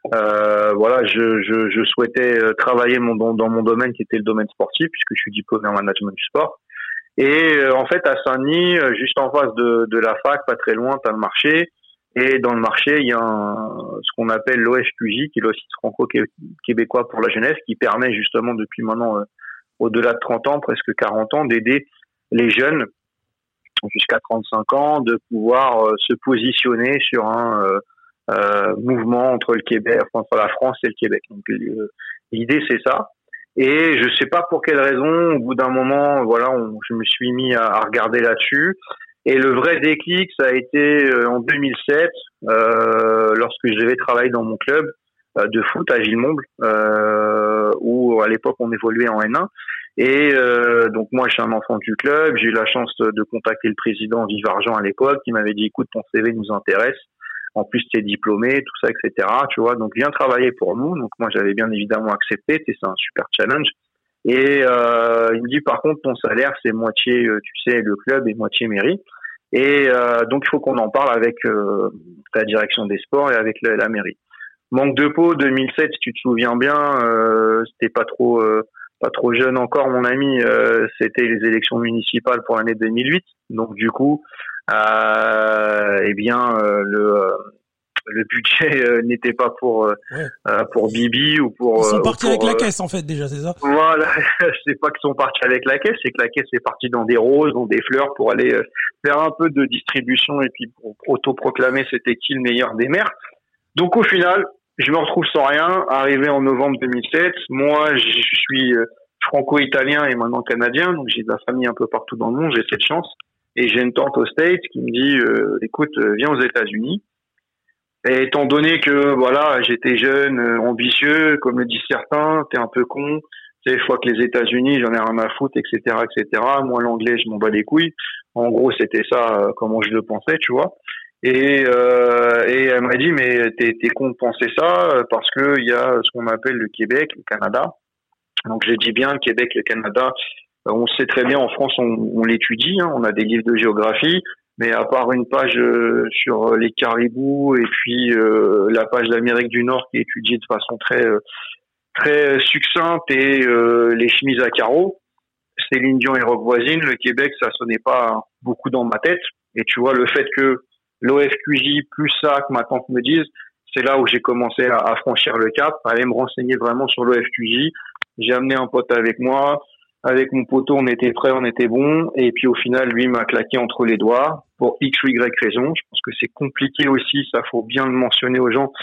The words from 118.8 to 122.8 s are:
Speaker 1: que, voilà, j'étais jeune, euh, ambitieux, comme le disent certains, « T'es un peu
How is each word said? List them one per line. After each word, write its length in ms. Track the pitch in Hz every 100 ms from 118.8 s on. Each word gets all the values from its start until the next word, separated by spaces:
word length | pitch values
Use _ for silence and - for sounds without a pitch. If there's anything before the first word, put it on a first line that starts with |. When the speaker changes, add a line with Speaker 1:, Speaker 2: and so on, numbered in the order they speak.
Speaker 1:
que, 340 | 143 143 143
voilà, 460 | 131 127 139 151 131
j'étais 340 | 123 117 131 120
jeune, 440 | 131 135 143 127
euh, 200 | 117 117
ambitieux, 760 | 117 117 123 127 147 156 156 147
comme 220 | 127 123
le 80 | 120
disent 160 | - -
certains, « 560 | 127 - 147 156 156 147
T'es 80 | 131
un 100 | 113
peu 120 | 127